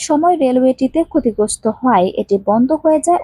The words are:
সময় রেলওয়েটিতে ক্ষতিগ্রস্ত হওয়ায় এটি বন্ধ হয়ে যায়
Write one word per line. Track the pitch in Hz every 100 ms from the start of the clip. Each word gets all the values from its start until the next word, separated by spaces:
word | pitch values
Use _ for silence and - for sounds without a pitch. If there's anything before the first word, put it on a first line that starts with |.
| -
সময় | 302 339 349
রেলওয়েটিতে | 262 254 262 262 262 320 330
ক্ষতিগ্রস্ত | 320 233 208 214 - 220 -
হওয়ায় | 254 208 185 -
এটি | 202 196 196
বন্ধ | 214 262 311
হয়ে | 320 311 339
যায় | 349